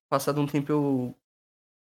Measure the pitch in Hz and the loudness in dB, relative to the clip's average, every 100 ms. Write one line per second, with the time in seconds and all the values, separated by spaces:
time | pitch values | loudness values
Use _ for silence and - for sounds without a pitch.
0 | _ 139 143 143 143 147 143 151 143 135 | _ 0 0 0 0 0 0 0 2 0
1 | 123 - _ _ _ _ _ _ _ | -2 -8 _ _ _ _ _ _ _